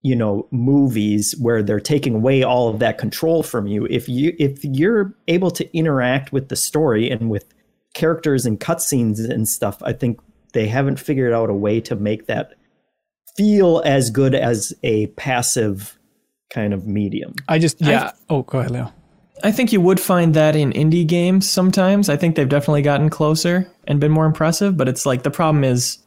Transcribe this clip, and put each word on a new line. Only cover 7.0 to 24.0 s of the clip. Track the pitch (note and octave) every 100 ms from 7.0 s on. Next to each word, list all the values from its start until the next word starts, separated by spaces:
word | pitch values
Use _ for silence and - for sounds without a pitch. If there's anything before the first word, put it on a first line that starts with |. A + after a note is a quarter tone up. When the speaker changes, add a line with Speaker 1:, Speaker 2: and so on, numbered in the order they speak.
| A#2
Speaker 1:
and | A#2 A2+
with | G#2 - _ _ _ _
characters | - D#3+ E3 D#3+ C3+ B2+
and | G#2
cutscenes | - E3+ - C3+ A2+ G#2+ A2+
and | B2 A2
stuff, | - G#2 -
I | A#2
think | A2+ B2 A2+ _ _ _
they | A#2+ A2
haven't | B2 C#3 C#3
figured | - C3+ B2
out | A#2 A2+
a |
way | G2 G#2 A2+
to | A2+ A2
make | G#2 A2 -
that | A2+ - _ _ _ _ _ _ _ - -
feel | G#3 G#3 F#3 E3
as | D3+ C3+ A#2
good | A2+ C3+
as | C3+ B2 A2+ - -
a | C3 G#2+ G#2+
passive | - C#3 B2 B2 B2+ G#2+ G2 G#2 - _ _ _ _ _
kind | A#2+ G#2
of | G2 G#2
medium. | G2+ G2+ - - - -
Speaker 2:
I | D#3+
just, | E3 -
Speaker 3:
I | D3+
Speaker 2:
yeah. | C3+
Speaker 3:
th- | - - -
Speaker 2:
Oh, | D3+
go | - C3+
ahead, | A2+
Leo. | A#2+ A#2 - _ _ _ -
Speaker 3:
I | G#3+
think | G#3+ B3
you | G#3
would | F3+ F#3+
find | - F3+ E3+
that | D#3 D#3
in | D#3 C#3
indie | - D#3 E3+ D#3
games | F3 F3+ F#3+ F#3+
sometimes. | - F#3 F#3 F#3 G3+ G3
I | D3
think | E3+ D#3+
they've | C3+
definitely | C#3+ C#3+ D3
gotten | C#3+ C#3+ D3+
closer | - D3+ D#3+ F3 F3+ F#3 _ -
and |
been | C#3+